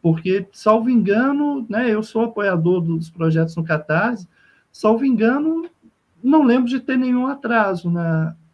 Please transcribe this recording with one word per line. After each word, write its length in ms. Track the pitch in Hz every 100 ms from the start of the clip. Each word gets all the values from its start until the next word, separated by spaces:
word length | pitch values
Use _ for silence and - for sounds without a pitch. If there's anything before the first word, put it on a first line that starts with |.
Porque, 460 | 170 160 185 190 190
salvo 380 | - 214 220 226
engano, 760 | 247 185 208 262 285 294 285 226
né, 220 | 208 247
eu 120 | 214
sou 200 | 214 220
apoiador 580 | 233 220 202 180 165 185
dos 300 | 165 165 160
projetos 440 | - 165 160 160
no 100 | 175
Catarse, 600 | 165 156 - 156 220 226 180 _ _ _ _
salvo 320 | - 214 226
engano, 640 | 269 233 220 269 311 330 339 _ _ _ _ _
não 220 | 233 311
lembro 240 | 269 247 240
de 100 | 254
ter 180 | - 262
nenhum 280 | 254 247 262
atraso 640 | 277 233 233 202 185 175
na 460 | 170 170 160 160 - _